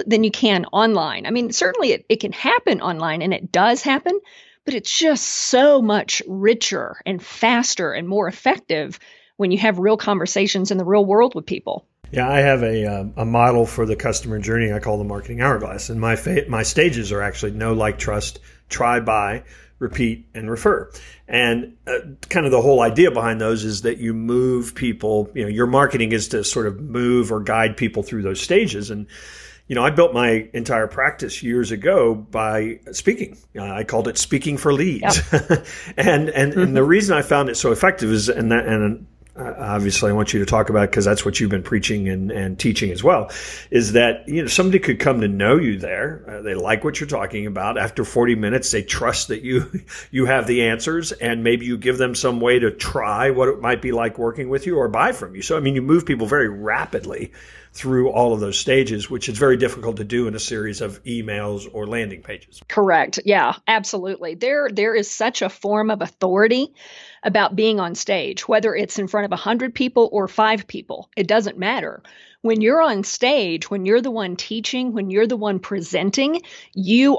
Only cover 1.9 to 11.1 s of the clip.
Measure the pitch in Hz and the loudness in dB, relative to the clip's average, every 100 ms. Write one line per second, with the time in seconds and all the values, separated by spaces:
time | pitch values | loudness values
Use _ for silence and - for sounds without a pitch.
1.9 | 127 - 220 196 180 269 480 381 214 180 | 0 0 -2 -2 -4 0 2 2 0 -2
2.9 | 165 165 160 170 - 180 175 208 262 294 | -4 -4 -2 -2 -2 0 2 4 2 0
3.9 | 269 349 359 - - - _ - 254 - | 0 0 -4 -6 -20 -20 _ -6 -6 -4
4.9 | - 320 285 - - - 247 294 277 220 | 0 2 2 -2 -4 2 6 6 6 4
5.9 | 208 - - - 190 202 233 - 170 117 | 0 0 -4 -4 0 2 2 0 -4 -6
6.9 | - - 185 - - 226 240 240 - 165 | -8 -6 -6 -8 0 2 4 0 -2 -2
7.9 | 131 175 202 185 - - - - 156 147 | -4 -2 0 -2 0 0 0 -2 -4 -4
8.9 | - - - _ - 196 190 220 180 196 | -10 -20 -20 _ -2 0 2 2 2 2
9.9 | 220 - 196 170 196 196 190 190 190 175 | 2 0 -2 0 0 0 0 -2 -2 2
10.9 | 208 202 | 2 4